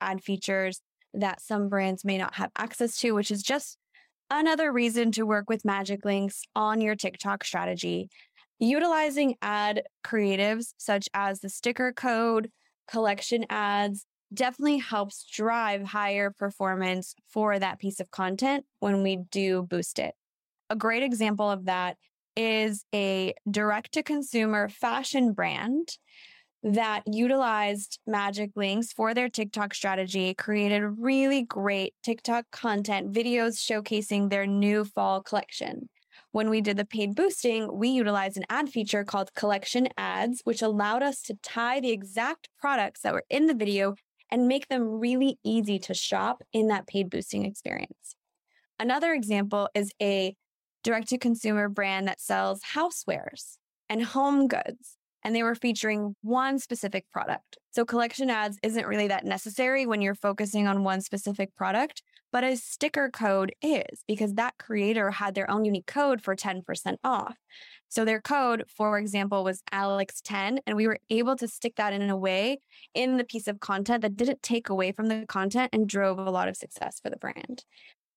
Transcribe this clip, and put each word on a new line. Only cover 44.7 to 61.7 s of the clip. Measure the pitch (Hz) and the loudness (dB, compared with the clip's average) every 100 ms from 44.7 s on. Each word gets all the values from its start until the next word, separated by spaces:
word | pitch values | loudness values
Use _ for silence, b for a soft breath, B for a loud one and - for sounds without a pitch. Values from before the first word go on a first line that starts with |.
| 262 226 220 | 0 0 0
really | 240 254 269 - | 2 4 4 2
easy | 214 226 208 196 | 0 2 2 0
to | - | -2
shop | 185 - 190 202 254 - | -4 -2 0 0 -4 -2
in | 220 220 | 2 2
that | 202 - | 2 0
paid | 202 190 | -2 -2
boosting | 170 - 202 202 | -4 -4 -4 -4
experience. | 208 - 50 - - - - _ _ _ _ _ - | -6 -8 -6 -8 -14 -20 -20 _ _ _ _ _ -4
Another | 226 269 339 | 0 2 2
example | 302 208 202 202 202 202 | 0 2 0 2 0 0
is | 208 202 - | 0 -2 0
a | 202 196 190 196 _ _ _ _ | 0 2 0 -4 _ _ _ _
direct-to-consumer | 226 226 220 247 247 226 220 208 208 | -2 -2 0 0 2 2 2 2 0
brand | 202 196 190 196 | 0 0 0 -2
that | - | -4
sells | - 196 196 196 - | -2 0 0 -2 -4
housewares | 294 339 - - - - - - - _ _ - | -2 -2 -2 -4 -4 -6 -12 -18 -20 _ _ -6
and | 214 | -4
home | 233 269 277 285 269 | 0 2 4 6 4
goods, | - - 247 - - _ _ | 2 -2 -10 -16 -20 _ _
and | 214 | -2
they | 226 | 2
were | 233 | 2
featuring | 233 247 220 220 214 208 202 | 0 0 0 0 0 -2 -6
one | 214 254 269 269 | 0 0 2 0
specific | - 240 202 196 - | -4 -6 -4 -4 -6
product. | - - - _ - _ | -6 -4 -6 _ -20 _
So | - | -2
collection | 233 240 233 - 262 | 2 2 0 0 0
ads | 220 208 202 | 0 -2 -2
isn't | 220 226 - | -2 0 0
really | 208 208 | 0 2
that | 196 | 0
necessary | 190 190 220 208 254 269 247 | -2 -6 -6 0 2 2 2
when | 214 | 2
you're | 196 | 0
focusing | 196 202 202 208 208 202 | 0 -2 0 -2 2 2
on | 196 | 4
one | 190 190 | 2 0
specific | 196 202 202 202 196 - | -4 -6 -4 -4 -4 -2
product, | 190 | 0